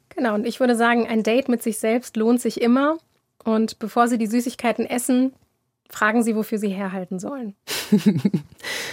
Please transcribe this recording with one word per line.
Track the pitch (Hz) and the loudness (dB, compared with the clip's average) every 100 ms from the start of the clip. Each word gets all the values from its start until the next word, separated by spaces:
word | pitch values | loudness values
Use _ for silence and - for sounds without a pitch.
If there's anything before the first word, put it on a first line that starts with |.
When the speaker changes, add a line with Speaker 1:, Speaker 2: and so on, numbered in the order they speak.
| _ - | _ -4
Speaker 1:
Genau, | 247 | -2
und | 208 233 | -2 -2
ich | - | 0
würde | 254 226 | 2 4
sagen, | 233 240 226 | 4 2 2
ein | 226 | 0
Date | 214 240 269 | 2 2 2
mit | 233 | 0
sich | 233 214 | -2 -2
selbst | 220 240 - 220 | 0 0 -2 0
lohnt | 220 247 | 2 2
sich | 233 - | 0 0
immer. | 233 254 285 330 _ _ _ _ | 2 4 2 -2 _ _ _ _
Und | - 220 220 - | -2 0 0 -4
bevor | 208 233 233 | -4 2 2
Sie | 240 | 2
die | 220 | 0
Süßigkeiten | 240 240 - 240 240 226 | 0 -2 -2 -2 -2 -2
essen, | 247 - 254 262 - _ _ _ _ _ | -2 2 2 2 -2 _ _ _ _ _
fragen | - 214 233 | -2 2 2
Sie, | 226 | 2
wofür | 214 214 214 | 0 -2 -2
Sie | 208 | -2
herhalten | 190 196 190 180 185 | -4 -6 -6 -8 -8
sollen. | 208 277 226 - - - - | -8 -10 -10 -12 -10 -8 0
Speaker 2:
<laughs> | 208 202 156 196 151 - - - - - | 2 4 2 2 -2 -6 -14 -10 -8 -8